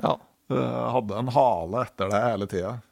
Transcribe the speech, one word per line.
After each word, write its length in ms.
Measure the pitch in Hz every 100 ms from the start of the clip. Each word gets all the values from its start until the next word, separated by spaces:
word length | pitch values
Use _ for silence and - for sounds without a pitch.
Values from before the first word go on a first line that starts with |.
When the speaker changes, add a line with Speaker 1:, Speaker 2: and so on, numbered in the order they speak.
Speaker 1:
Ja. 140 | - - - _ -
Speaker 2:
Eh, 420 | 131 123 120 120
hadde 260 | 123 104 101
en 80 | 127
hale 560 | 131 131 92 82 113 120
etter 240 | - 98
deg 140 | 104
hele 240 | 120 104 101
tiden. 340 | 95 92 120 -